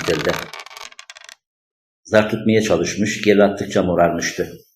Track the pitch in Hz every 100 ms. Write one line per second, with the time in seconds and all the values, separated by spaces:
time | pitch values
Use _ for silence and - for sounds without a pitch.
0 | - 85 - - - - - - - -
1 | - - - - _ _ _ _ _ _
2 | - 107 107 113 110 110 107 85 85 -
3 | 107 - 104 98 101 - 95 104 90 85
4 | 85 82 78 - 87 - _